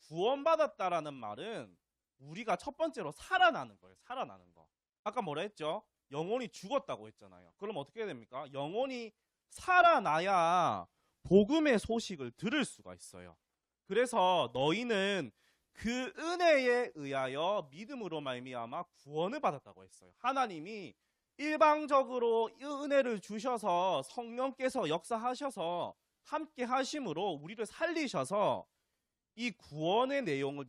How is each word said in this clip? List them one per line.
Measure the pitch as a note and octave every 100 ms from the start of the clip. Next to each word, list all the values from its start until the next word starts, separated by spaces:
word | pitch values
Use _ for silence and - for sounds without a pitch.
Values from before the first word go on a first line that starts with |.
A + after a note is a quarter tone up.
| -
구원받았다라는 | D#3 G#3+ C#4 D4 D#4+ D4+ - F#3 E3+ D3+
말은 | C3+ G#2+ G#2+ G3 G3+ G#2+ E2+ _ _ _ _
우리가 | C#3 E3 G#3+ F3
첫 | - C4+
번째로 | D#4+ C4 D#3
살아나는 | - - F#4 F4+ G#3+ A#2+ G2+
거예요, | F#2 F#2+
살아나는 | - B3+ E3 F#2+ F2+
거. | F2 D#2+ _ _ _
아까 | G#3 A3
뭐라 | F#3 C#3+
했죠? | G3+ - D3+ G3 - _ _
영혼이 | C#3 E3+ B3 A#3
죽었다고 | - F#3+ C4+ - A#2 G#2+
했잖아요. | - G2 F2+ F2 _
그럼 | G#3 F#3
어떻게 | C#3 A3+
해야 | G#3
됩니까? | C3 A2 B2+ D3
영혼이 | C3+ C#3+ G#3 C4+ B3 A3+ - _ _ _
살아나야 | - - F4+ F4 D4+ F3+ D#3 F#3 F#3+ E3 F3+ D#3 G2+ F2 _ _ _
복음의 | - F#3+ G#3 D#4+ D4+ A3
소식을 | - A3+ - E3+ B2
들을 | - F#3+ D4 A3
수가 | - F#2 F2+
있어요. | - F2+ F2+ D#2+ _ _ _ _ -
그래서 | G3 B3 A3+ F#3 F3 B2
너희는 | B2+ C#3+ G3 A#3+ G#3 G3 G3 B2+ - _ _ _
그 | - G#3+ B3 B3+ -
은혜에 | D#4+ F4 F4 C#4+ B3+ A#3+ A#3+ D#3
의하여 | C#3 C3+ C3 C3+ E3+ G#3 C#3+
믿음으로 | C#3+ A3 C#4 F#3+ D#3+
말미암아 | C#3 B2 C3 B2 A#2 D3+
구원을 | F3+ _ C#3+ D3+ F3+ C#4+
받았다고 | B3 C#3 G#2 F#2
했어요. | F#2+ - F2+ _
하나님이 | A#3+ C4+ B3 E3 E3+ A3 D#3 - _ _ _ -
일방적으로 | D4 D4+ D#4 D4+ D4+ C#4 A#3+ B3+ A#3 A3+ A3 -
이 | C#4
은혜를 | C#4+ C#4+ C#4 B3+ G#3+
주셔서 | - G#3+ B3+ A#3+ G3+ F3 F#3 D3+
성령께서 | C3+ - A#3 A#3 C4+ B3 B3+ C4 E3+
역사하셔서 | E3 - A3+ B3 B3+ C#4 G#3 E3 F3 A#2 - _ _
함께 | - D4+ D#4 - A#3+
하심으로 | C4 C4+ D4+ A#3 D3+ G3+
우리를 | D#3 D#3 A3+ G#3
살리셔서 | - E4 E4 C#4 E3+ C3 G3+ F3+ G#2+ - _ _ _ _ _ _ -
이 | A#3+
구원의 | - - D3 D#3+ G#3+ C4 C#4
내용을 | G#3+ C3+ C#3 C#3+